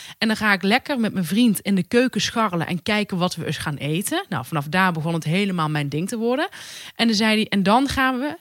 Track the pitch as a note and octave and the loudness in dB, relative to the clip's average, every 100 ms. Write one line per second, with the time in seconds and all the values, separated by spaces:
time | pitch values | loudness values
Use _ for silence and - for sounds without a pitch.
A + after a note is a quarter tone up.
0 | - - A3 G#3+ G#3+ F#3+ G3 B3 - C4 | -14 -2 0 2 2 2 4 2 2 0
1 | G#3+ F#3+ D#3+ G3+ B3 F3+ F#3+ F#3+ - A#3+ | 0 0 0 4 4 4 0 0 2 2
2 | C4 G3+ - A#3 G#3+ E3+ - F3 - G#3 | 2 0 -2 0 0 0 -2 -4 -2 -2
3 | G3+ F3+ F3+ E3 D3+ D3 D#3+ C#3+ C#3+ E3+ | 0 -2 -2 -2 -6 -4 -6 -4 -2 -2
4 | - E4+ G4 D#3+ C3 D#3 D3 F#3 F#3 E3 | -2 -4 -4 -6 -4 -6 -2 2 2 0
5 | E3 E3 D3+ F#3 G3+ F3 D3+ D3+ C#3+ D3 | -2 -2 0 0 0 0 0 0 -2 -2
6 | F#3+ A3+ A#3 C4 F#4 - - - - - | -4 -2 -2 0 -2 -6 -16 -16 -10 0
7 | A#3 G3+ A3 G#3+ G#3 G3+ F#3+ A#3+ C#4 C4+ | 2 2 2 2 2 2 4 4 4 2
8 | C4 B3 D4 E4+ | 0 0 -4 -6